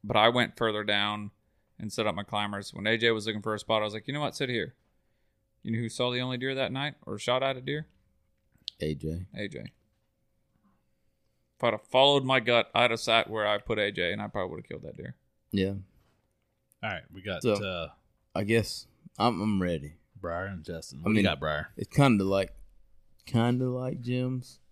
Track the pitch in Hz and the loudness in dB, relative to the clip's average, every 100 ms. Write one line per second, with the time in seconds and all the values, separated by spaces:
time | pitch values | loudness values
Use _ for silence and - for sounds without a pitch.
0 | 104 110 110 123 117 - 113 107 104 104 | 2 6 6 6 0 0 0 0 0 0
1 | 104 104 104 _ _ _ _ _ 107 - | 0 -2 -8 _ _ _ _ _ -8 -2
2 | 107 95 104 104 104 101 98 - 104 113 | 0 -2 -4 -4 -4 -6 -8 -6 0 2
3 | 117 110 104 107 110 107 - 110 107 107 | 2 2 -2 -4 -4 -6 0 0 0 -6
4 | - 143 147 - 131 120 - - _ _ | -8 -6 -6 -4 -4 -2 -4 -8 _ _
5 | _ _ _ _ _ _ - 113 117 - | _ _ _ _ _ _ -4 -4 -4 -2
6 | 123 123 127 127 131 135 131 131 147 - | -2 -2 -4 -4 -4 -2 -2 -2 -4 -8
7 | - 104 - 127 135 131 131 147 151 _ | -10 -6 0 2 2 -2 -4 -6 -6 _
8 | _ _ _ _ _ _ - _ 78 73 | _ _ _ _ _ _ -14 _ -4 -4
9 | 80 82 92 - 104 69 - _ _ _ | -6 -8 -10 -10 -10 -10 -14 _ _ _
10 | _ _ _ _ _ _ _ _ _ _ | _ _ _ _ _ _ _ _ _ _
11 | _ _ _ _ _ _ 120 110 _ 131 | _ _ _ _ _ _ 0 0 _ 6
12 | 139 143 131 131 113 120 110 - 120 113 | 8 6 4 2 4 4 4 2 2 2
13 | - 113 - 110 104 104 - 107 104 92 | 2 2 2 0 0 0 -2 0 0 0
14 | 87 104 104 104 92 85 - 80 - - | -2 -2 -6 -4 -6 -6 -12 -12 -12 -12
15 | - - _ _ _ 101 95 101 95 _ | -14 -14 _ _ _ 0 0 -2 -10 _
16 | _ _ _ _ _ _ _ _ 107 90 | _ _ _ _ _ _ _ _ -6 -6
17 | - 90 98 90 120 101 101 90 80 - | -10 -14 -8 -2 0 0 -2 -6 -8 -12
18 | _ _ _ - 104 113 104 - - _ | _ _ _ -6 2 2 2 -6 -16 _
19 | - - 110 98 107 101 90 82 71 80 | -20 0 0 2 0 2 0 -2 -6 -16
20 | _ - 92 85 98 92 78 82 - 65 | _ -12 -6 -6 -6 -8 -10 -12 -12 -6
21 | 85 107 98 78 76 76 76 - - - | 0 4 4 2 -2 -2 -4 -8 -2 4
22 | 139 107 95 98 95 - - - - - | 6 6 4 2 0 -6 -20 -20 -20 -20
23 | _ - - 117 117 123 127 127 127 123 | _ -20 -2 2 2 2 0 -2 -4 -6
24 | 120 127 127 127 127 - _ | -4 -2 -2 -4 -8 -20 _